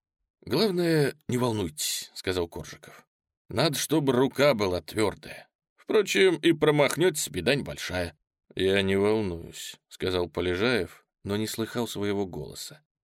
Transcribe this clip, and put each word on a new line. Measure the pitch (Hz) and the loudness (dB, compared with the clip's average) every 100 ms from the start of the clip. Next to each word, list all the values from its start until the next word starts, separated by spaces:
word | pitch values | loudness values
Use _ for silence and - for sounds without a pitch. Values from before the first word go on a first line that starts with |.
| _ _ _ _ | _ _ _ _
«Главное, | - 147 220 175 170 156 139 - - | -4 0 2 2 2 2 2 -2 -4
не | 120 | 0
волнуйтесь», — | 123 110 87 - - - - | 0 0 -2 -4 -6 -6 -10
сказал | - 95 90 85 | -8 -4 -2 -4
Коржиков. | 85 78 - - - _ _ _ _ - | -6 -14 -16 -20 -20 _ _ _ _ -6
«Надо, | 107 160 - | -2 0 0
чтобы | - 156 135 | 0 0 2
рука | 123 131 - 143 | 4 2 4 2
была | 113 98 90 | 4 0 -2
твердая. | - - 101 - - - - _ _ _ | -4 -2 -2 -2 -12 -18 -20 _ _ _
Впрочем, | - 220 196 196 190 156 | 0 0 2 4 4 4
и | 170 | 2
промахнетесь, | 151 151 147 135 - 180 151 - | 4 4 4 4 2 0 0 -4
беда | 90 85 | -2 0
небольшая». | 139 73 71 - 90 87 - _ _ _ - | 0 -2 -8 -6 -4 -4 -8 _ _ _ -2
«Я | 95 98 | 2 2
не | 98 98 | 2 2
волнуюсь», — | 104 110 98 82 82 - - - _ | 2 2 -2 -6 -10 -14 -16 -16 _
сказал | - 90 92 85 | -8 -2 -2 -2
Полежаев, | 87 90 87 117 117 85 - _ _ | -2 -2 0 0 0 -2 -10 _ _
но | - 104 | -6 -4
не | 107 | -4
слыхал | - 110 123 113 | -4 -4 -4 -4
своего | 104 101 101 95 | -4 -2 -2 -2
голоса. | 78 58 - - - _ _ | -6 -12 -14 -16 -18 _ _